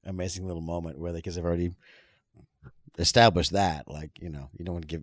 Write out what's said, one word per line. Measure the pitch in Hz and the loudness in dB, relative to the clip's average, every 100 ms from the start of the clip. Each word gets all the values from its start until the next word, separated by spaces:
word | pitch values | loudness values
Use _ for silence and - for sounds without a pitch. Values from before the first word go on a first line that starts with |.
| - | -10
amazing | 92 90 92 92 | -6 -4 -6 -6
little | 87 | -6
moment | 82 85 85 69 | -4 -4 -4 -6
where | 85 | -6
they, | 85 | -6
'cause | 92 87 | -6 -2
they've | 85 | 0
already | 85 87 87 _ - _ _ _ - - _ - - - - | 2 0 -2 _ -20 _ _ _ -20 -20 _ -20 -20 -12 -2
established | 87 - 117 87 80 | 4 8 8 8 2
that, | 98 95 78 - | 2 2 0 -6
like, | 73 78 - | -12 -12 -12
you | 87 | -12
know, | 73 67 - | -10 -12 -10
you | 85 | -6
don't | 87 | -6
wanna | 78 | -6
give, | 80 | -8